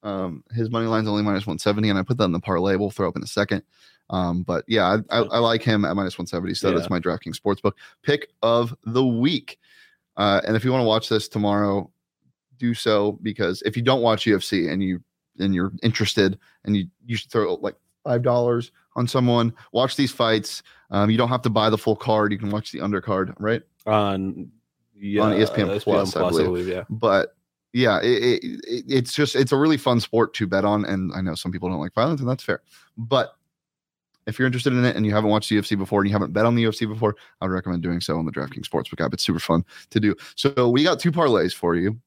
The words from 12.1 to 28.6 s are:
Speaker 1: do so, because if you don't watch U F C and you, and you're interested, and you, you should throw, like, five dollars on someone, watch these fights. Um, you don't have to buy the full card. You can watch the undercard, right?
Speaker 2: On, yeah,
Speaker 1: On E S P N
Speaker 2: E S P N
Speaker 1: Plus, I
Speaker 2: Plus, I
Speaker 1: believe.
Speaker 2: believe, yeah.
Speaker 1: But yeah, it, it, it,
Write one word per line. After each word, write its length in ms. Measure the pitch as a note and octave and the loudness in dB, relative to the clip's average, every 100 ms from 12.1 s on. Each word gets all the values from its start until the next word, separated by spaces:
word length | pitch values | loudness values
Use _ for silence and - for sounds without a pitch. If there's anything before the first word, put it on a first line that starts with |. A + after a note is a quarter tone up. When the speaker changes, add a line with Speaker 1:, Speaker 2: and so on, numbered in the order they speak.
| _ _ _ _ B2 | _ _ _ _ _
Speaker 1:
do 160 | A#2+ | -4
so, 440 | A2+ A#2 G#2+ G#2 G2+ | -2 2 2 2 -2
because 400 | A2 G2+ F#2+ F#2 | -6 -2 -4 -2
if 140 | - A#2+ | -4 0
you 60 | |
don't 200 | A#2+ C3 | 2 2
watch 240 | A#2 G#2+ A#2 | 2 2 2
U 100 | G2+ | 2
F 60 | |
C 260 | - G2 E2 | 2 -2 0
and 140 | F2 | -2
you, 200 | F#2+ F2+ _ _ _ _ | -2 -4 _ _ _ _
and 160 | G2 | 0
you're 180 | F#2 F#2+ - | 0 -2 0
interested, 560 | A#2 A2+ G#2+ - F#2+ F#2+ _ _ | -2 0 -2 2 2 0 _ _
and 120 | - G#2 | -2 -2
you, 100 | F2+ _ A#2+ | -2 _ -8
you 100 | A2+ | -8
should 140 | - | -4
throw, 240 | A#2 G2 F2+ | -2 -2 -2
like, 200 | G#2 - _ _ | -6 -10 _ _
five 180 | C#3+ A#2+ | -2 0
dollars 500 | B2 B2 A#2+ A#2 A#2+ _ _ - | 2 2 2 -2 -4 _ _ -4
on 100 | A#2+ | -2
someone, 460 | C3+ B2 A#2+ A#2 - - | 2 4 4 2 -4 -4
watch 240 | A#2 C3 - | 0 0 0
these 160 | C3+ | -2
fights. 500 | - A#2 A2 G#2 - - - _ | 2 2 2 0 -14 -16 -20 _
Um, 180 | G2+ G#2 | 0 2
you 60 | A2+ | 2
don't 140 | A#2+ | 2
have 120 | B2+ | 0
to 80 | A#2+ | 0
buy 200 | A2 A2 | 2 2
the 80 | G#2+ | 2
full 180 | - G#2+ | 0 -2
card. 360 | - A2 G#2 | 2 2 2
You 60 | G2+ | -2
can 120 | G#2 | -4
watch 220 | G#2 - | -6 -8
the 80 | - | -8
undercard, 540 | F#2+ G2+ G2 F#2+ F#2 - | -4 -4 -2 -4 -4 -4
right? 240 | G#2 A#2+ - _ - | -4 -4 -6 _ 0
Speaker 2:
On, 640 | G#2+ G2+ G2 F#2+ F2+ F2+ _ _ _ _ | 2 2 -2 -4 -8 -14 _ _ _ _
yeah, 280 | G#2 G2+ G#2 | _ -4 2
Speaker 1:
On 100 | G#2+ G2 | 2 4
E 20 | |
S 60 | A2 | 2
P 120 | - | 2
N 80 | F#2+ | 0
Speaker 2:
E 40 | G2+ | -2
S 80 | |
P 60 | - | 0
N 40 | G2 | 0
Speaker 1:
Plus, 200 | F#2+ E2 | 0 0
I 40 | |
Speaker 2:
Plus, 140 | F2+ | 0
I 80 | E2 | 2
Speaker 1:
believe. 40 | E2 | 0
Speaker 2:
believe, 220 | F2+ F2+ | 0 -4
yeah. 160 | F2+ - | -6 -8
Speaker 1:
But 440 | A2 A2+ G2 - _ _ _ _ | -2 2 2 0 _ _ _ _
yeah, 280 | A#2+ B2+ F#2+ | 0 2 4
it, 200 | A#2 A#2 | 4 2
it, 220 | B2 A2 | 4 0
it, 400 | - - | -2 -12